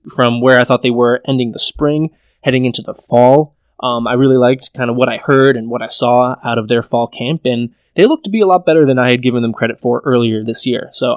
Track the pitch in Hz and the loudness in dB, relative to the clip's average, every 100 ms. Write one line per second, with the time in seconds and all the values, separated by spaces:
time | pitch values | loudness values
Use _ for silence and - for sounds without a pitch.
0 | - - 120 120 127 127 123 123 127 120 | -10 -2 -2 2 4 4 4 0 0 0
1 | 120 123 - 131 120 - - - 147 151 | 0 0 -2 -4 -4 -6 -8 -2 -2 0
2 | 156 - _ _ 139 127 127 - - - | -4 -8 _ _ -2 0 -2 -4 -10 -14
3 | - 123 123 143 151 _ _ - 127 120 | 0 4 6 4 0 _ _ -10 -6 -4
4 | 117 123 135 131 123 135 - - 123 123 | -2 2 2 4 2 0 -6 -6 -4 -2
5 | 127 110 - 135 135 123 117 120 113 - | -2 -2 0 4 4 2 -4 -8 -8 -4
6 | 120 123 123 127 120 117 107 117 - 123 | 2 2 2 -2 -4 -4 -2 -2 -2 -4
7 | 117 - 123 160 127 120 117 - _ - | -4 -6 -6 -4 -4 -4 -6 -10 _ 0
8 | 220 311 202 214 190 180 175 160 139 127 | 2 0 -4 0 2 2 2 2 4 2
9 | 123 123 127 120 117 110 113 - 123 131 | 0 0 0 -2 -4 -4 -6 -4 -4 -2
10 | 143 123 117 110 110 113 127 117 - - | 0 0 0 -2 -6 -6 -4 -6 -8 -6
11 | 127 | -4